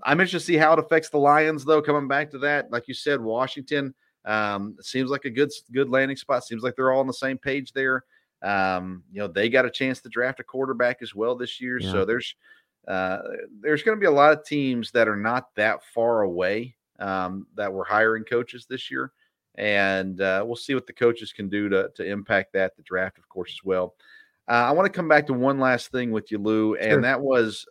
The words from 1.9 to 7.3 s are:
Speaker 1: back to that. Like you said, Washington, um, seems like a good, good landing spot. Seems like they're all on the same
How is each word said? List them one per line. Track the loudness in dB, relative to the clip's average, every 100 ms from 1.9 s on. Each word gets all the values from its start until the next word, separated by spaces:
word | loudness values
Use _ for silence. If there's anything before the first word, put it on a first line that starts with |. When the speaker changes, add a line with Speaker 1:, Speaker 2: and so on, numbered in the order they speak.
| 0 0
Speaker 1:
back | -2 -2
to | -4
that. | -2 -2 -2
Like | -6 -6
you |
said, | -6 -2 -2
Washington, | -2 -2 -2 -6 -6 -4 -4 -10 _ _
um, | -4 -2 0 -2 -6 -10
seems | -8 -4 -2
like | -4
a | -4
good, | 0 -2 -2 -6
good | -2 0
landing | 2 0 -2
spot. | -4 -4
Seems | -4 -6
like | -6 -2
they're | 2
all | 2
on | 0
the |
same | -4 -6